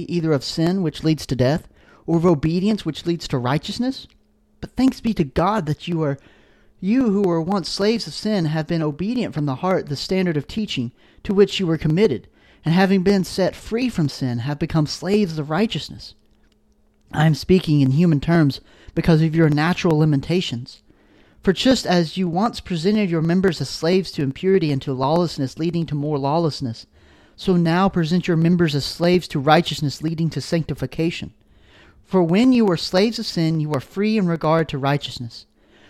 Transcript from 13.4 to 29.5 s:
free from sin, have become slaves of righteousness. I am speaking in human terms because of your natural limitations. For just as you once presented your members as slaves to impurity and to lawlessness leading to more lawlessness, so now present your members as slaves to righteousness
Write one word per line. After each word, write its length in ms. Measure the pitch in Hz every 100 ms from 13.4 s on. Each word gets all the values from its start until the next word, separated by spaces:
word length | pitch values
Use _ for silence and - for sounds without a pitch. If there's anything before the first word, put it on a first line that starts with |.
| 180
free 340 | - - 226 254
from 200 | 202 143
sin, 300 | - 131 120
have 200 | 123 147
become 280 | 165 165 151
slaves 520 | - 165 214 196 160
of 120 | 147
righteousness. 640 | 160 220 151 - - - - _ _ _ _ _ _ _ _ _
I 140 | 147 160
am 80 |
speaking 460 | 143 - 185 - 147
in 120 | 135
human 280 | 139 175 147
terms 400 | 151 170 147 - _ _ -
because 280 | - 170 160
of 120 | 160
your 140 | 160 160
natural 500 | 147 156 180 175 156
limitations. 840 | 156 143 135 175 - 120 123 - _ _ _ _ _ _
For 100 | -
just 320 | 185 254 262
as 320 | - 175 160 -
you 100 | 185
once 340 | 160 226 226
presented 500 | - 175 175 214 202
your 100 | 165
members 400 | 165 180 185 156
as 80 | 139
slaves 420 | - 160 185 175
to 100 | -
impurity 500 | 139 - 185 190 160
and 80 | 139
to 140 | 147
lawlessness 640 | 127 135 165 170 - 131 -
leading 260 | 165 170 156
to 80 |
more 240 | 143 143 147
lawlessness, 680 | 139 160 165 - 131 113 - _ _ _ _ -
so 180 | -
now 340 | 175 165 170 196
present 380 | 185 156 180 175
your 100 | 165
members 360 | 165 175 170
as 120 | 143 -
slaves 420 | - 170 180 -
to 100 | 156
righteousness 640 | 135